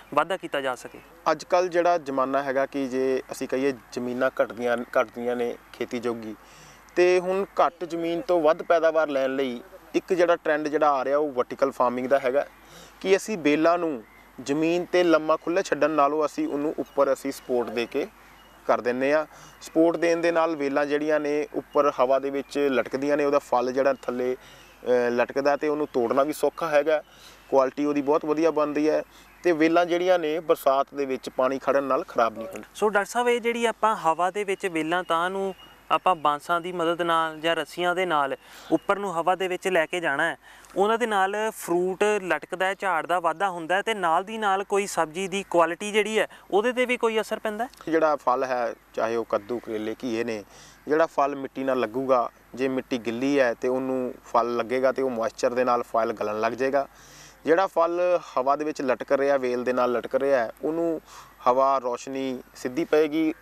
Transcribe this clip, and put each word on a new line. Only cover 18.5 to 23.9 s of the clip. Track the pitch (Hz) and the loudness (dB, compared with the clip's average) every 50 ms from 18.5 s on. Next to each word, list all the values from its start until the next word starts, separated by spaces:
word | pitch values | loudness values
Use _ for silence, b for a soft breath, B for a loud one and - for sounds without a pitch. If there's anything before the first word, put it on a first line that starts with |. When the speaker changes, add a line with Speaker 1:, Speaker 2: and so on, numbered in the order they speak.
| - - - | -20 -6 -2
Speaker 2:
ਕਰ | - 120 113 | 0 0 2
ਦਿੰਦੇ | 110 123 120 127 135 139 147 | 0 0 -2 0 0 2 2
ਹਾਂ। | 156 151 B B B B B B B | 2 0 B B B B B B B
ਸਪੋਰਟ | - - - 160 165 170 165 | -18 -2 2 4 4 4 4
ਦੇਣ | 160 165 170 165 | 2 2 0 2
ਦੇ | 170 165 170 170 | 2 2 2 2
ਨਾਲ | 165 160 165 165 | 2 2 0 0
ਵੇਲਾਂ | 143 143 139 139 147 147 | -2 -2 -2 0 0 0
ਜਿਹੜੀਆਂ | 143 147 147 151 156 151 151 | 0 0 -2 0 0 0 0
ਨੇ | 147 147 147 151 151 - - | 0 0 -2 -2 -4 -4 -6
ਉੱਪਰ | 147 131 - - 147 143 147 139 - | -8 -8 -2 0 2 2 2 2 2
ਹਵਾ | 127 127 135 135 | 2 2 2 2
ਦੇ | 135 139 | 0 -2
ਵਿੱਚ | 139 143 131 - - 147 | -4 -6 -6 -6 -2 -2
ਲਟਕਦੀਆਂ | 143 139 131 120 107 - - 131 139 143 147 | 0 2 2 0 0 -2 -4 -4 -2 0 0
ਨੇ, | 151 147 | 2 2
ਉਹਦਾ | 143 143 143 | 2 2 0
ਫਲ | - - 123 120 123 127 127 | 0 0 0 0 0 0 0
ਜਿਹੜਾ | 135 135 139 | 0 2 0